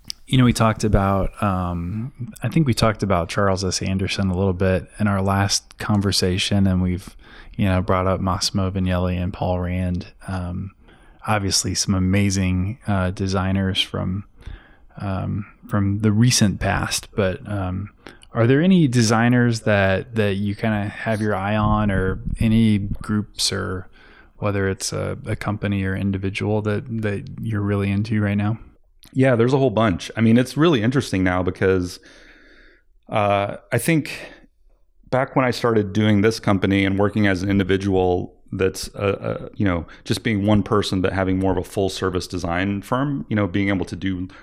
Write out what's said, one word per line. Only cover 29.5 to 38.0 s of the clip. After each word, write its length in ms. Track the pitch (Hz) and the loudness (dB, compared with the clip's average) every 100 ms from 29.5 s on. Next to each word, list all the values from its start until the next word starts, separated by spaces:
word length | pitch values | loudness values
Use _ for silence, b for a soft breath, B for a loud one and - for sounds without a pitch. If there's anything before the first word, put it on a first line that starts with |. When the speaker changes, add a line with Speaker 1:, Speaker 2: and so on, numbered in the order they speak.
Speaker 2:
a 40 | 135 | 4
whole 120 | 135 | 2
bunch. 420 | 101 113 82 - - | 2 2 0 -4 2
I 40 | |
mean, 160 | 113 117 | 4 4
it's 200 | 127 - | 4 2
really 240 | 165 135 | 2 4
interesting 420 | 107 135 - 95 | 2 0 0 0
now 180 | 92 90 | 2 2
because, 600 | 92 - 95 95 90 - B B B B B B B B B _ - | 0 0 2 2 0 -8 B B B B B B B B B _ -6
uh, 480 | 110 101 101 101 - - | 0 2 2 0 -6 -4
I 60 | 120 | -2
think 420 | - 160 - - B B _ _ _ _ _ _ - | 2 0 0 -8 B B _ _ _ _ _ _ -4
back 280 | 127 131 143 | -2 0 2
when 80 | 127 | 2
I 60 | |
started 420 | 117 120 113 98 | 2 2 2 2
doing 260 | 98 107 104 | 2 4 4
this 180 | 107 110 | 4 2
company 440 | - 98 98 98 | 0 2 2 2
and 160 | 98 98 | 2 2
working 260 | 101 110 101 | 2 2 2
as 160 | 95 | 2
an 80 | 98 | 2
individual, 840 | 98 92 95 98 95 | 2 2 0 2 2